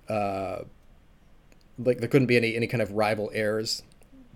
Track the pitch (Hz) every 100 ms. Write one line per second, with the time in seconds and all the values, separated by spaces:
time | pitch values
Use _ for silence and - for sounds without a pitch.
0 | - 107 101 98 92 - - - - -
1 | _ - - - - - - - 123 123
2 | 117 143 117 120 113 117 110 120 101 104
3 | 107 107 104 110 107 110 117 - - -
4 | - - -